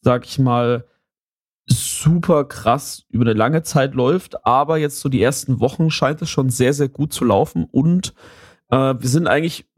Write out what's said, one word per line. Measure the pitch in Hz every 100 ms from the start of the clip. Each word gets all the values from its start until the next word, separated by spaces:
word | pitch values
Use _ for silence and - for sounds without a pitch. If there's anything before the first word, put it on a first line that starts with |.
sag | - 123 -
ich | -
mal, | 131 120 120 120 - _ _ _ _ _ _ _ -
super | 120 - - 156 170 165 156
krass | 139 - 110 131 - - _
über | 110
eine | 117
lange | 107 113 160
Zeit | 160 151 135
läuft, | 127 123 185 - -
aber | 110 127 143 160
jetzt | 147 143
so | 139
die | 131
ersten | 113 143 - 117
Wochen | 117 - 160
scheint | - 135 156
es | 170
schon | - 131
sehr, | 120 127
sehr | 143 139
gut | - 147
zu | -
laufen | 123 98 156 -
und, | - - 151 180 - - - - - _ _
äh, | 127 135 127
wir | 123
sind | 143 170
eigentlich | 135 160 - -